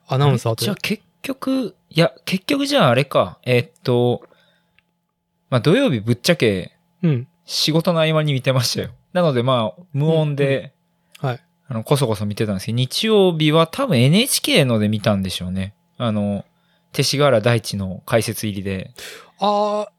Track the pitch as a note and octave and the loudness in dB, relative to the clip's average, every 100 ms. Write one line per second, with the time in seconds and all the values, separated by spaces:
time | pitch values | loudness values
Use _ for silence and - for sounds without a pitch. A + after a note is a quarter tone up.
0 | - C3+ C#3+ B2+ A#2 A2+ - G3 - G#3+ | -4 2 4 2 0 -2 -4 -4 -6 -6
1 | _ _ - C4 - C4 G#3+ - _ D#3 | _ _ -10 -8 -4 -4 -4 -10 _ 0
2 | E3 - - F#3+ - C#4+ C#4 C#4+ D3 A#2+ | 0 -2 -6 -4 -2 -2 0 2 4 2
3 | D3 C#3 G2 - - B2 E3+ _ - A#2+ | 2 0 0 -4 0 0 0 _ -2 0
4 | A#2+ A#2+ - _ _ _ _ _ _ _ | 2 -2 -8 _ _ _ _ _ _ _
5 | _ _ _ _ - B2 C#3+ A3 C4+ A#2+ | _ _ _ _ -4 0 2 2 2 0
6 | G#2+ A#2+ - E3+ A#2 F#2+ - _ _ _ | -2 0 0 2 2 0 -4 _ _ _
7 | E3+ B2+ B2+ _ - - - D3+ - E3+ | 0 0 -4 _ -10 -4 0 0 0 2
8 | D#3+ D#3 D3+ C3+ C3+ C3 A#2+ E3+ C#3 - | 2 2 0 0 0 0 0 -2 -6 -10
9 | _ F3+ E3+ B2 B2 B2+ A2 - - C#3 | _ 0 2 2 2 0 0 -6 -8 -2
10 | D#3 D#3+ D3+ C#3+ C#3 C3+ G#2 _ _ _ | 2 2 0 0 0 0 -4 _ _ _
11 | _ - C#3 A#2+ _ _ - A2 - C#3+ | _ -8 -6 -6 _ _ -10 -6 -2 0
12 | B2+ G2+ G#2 G2 G#2+ G2 - A#2 B2+ - | 0 -2 -4 -4 -2 -4 -4 -2 -2 -2
13 | A3 G#3+ F#3 D#3+ D#3 D#3+ E3 - C4+ C3 | 0 4 4 2 2 2 2 -2 0 2
14 | C3 F#3 B3+ - - B3+ C3 A2+ G#2+ G#2+ | 4 4 2 -2 0 2 2 2 0 0
15 | A2+ G2 F#2+ - F2+ F#2+ F#2+ - _ - | 0 0 -2 -6 -6 -6 -8 -10 _ -8
16 | A#2+ G#2+ G2+ G2+ - _ _ _ _ - | -4 -2 -2 -4 -8 _ _ _ _ -4
17 | B2+ C3+ C#3+ A#2 A2+ A#2 - G2+ F#2+ F#2 | -2 2 4 4 4 0 -2 -6 -6 -8
18 | - A#2 A2+ G#2 A2 G2+ G2 F#2+ - - | 0 0 0 -4 -6 -6 -6 -8 -10 -16
19 | - - - - G3+ G#3 G#3 G#3 G3+ | -18 -18 -20 -4 0 0 0 -4 -8